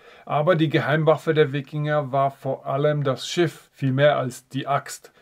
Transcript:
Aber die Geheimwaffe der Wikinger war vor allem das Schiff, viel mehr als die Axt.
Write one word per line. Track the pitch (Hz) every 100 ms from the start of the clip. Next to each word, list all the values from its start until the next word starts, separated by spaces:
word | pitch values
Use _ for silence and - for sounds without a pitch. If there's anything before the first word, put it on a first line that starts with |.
| - - -
Aber | 143 156 180
die | 160
Geheimwaffe | 147 117 151 156 151 -
der | 156 147
Wikinger | 143 139 151 147 151 139
war | 135 139
vor | - 135 135 139
allem | 139 147 147
das | 139 123 -
Schiff, | - 165 - -
viel | - 139
mehr | 131 147 139
als | 131 - -
die | - -
Axt. | 139 - - - _